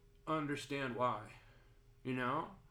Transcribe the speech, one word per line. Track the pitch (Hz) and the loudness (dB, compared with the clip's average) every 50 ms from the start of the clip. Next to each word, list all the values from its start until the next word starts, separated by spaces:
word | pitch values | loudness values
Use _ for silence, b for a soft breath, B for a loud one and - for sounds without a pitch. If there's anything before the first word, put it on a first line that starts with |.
| - - - - - - | -20 -20 -20 -8 -2 0
understand | 156 160 151 143 143 143 - - 143 139 139 131 117 | 0 2 2 0 -2 -2 -2 -2 -2 0 0 0 2
why, | 107 123 123 113 107 107 98 - - b b b b b b b b b b - - - | 2 4 2 2 0 -4 -10 -14 -18 b b b b b b b b b b -16 -8 -4
you | 127 127 | -2 0
know? | 127 127 123 135 156 170 - - - - - | 2 2 2 2 0 0 -4 -8 -14 -20 -14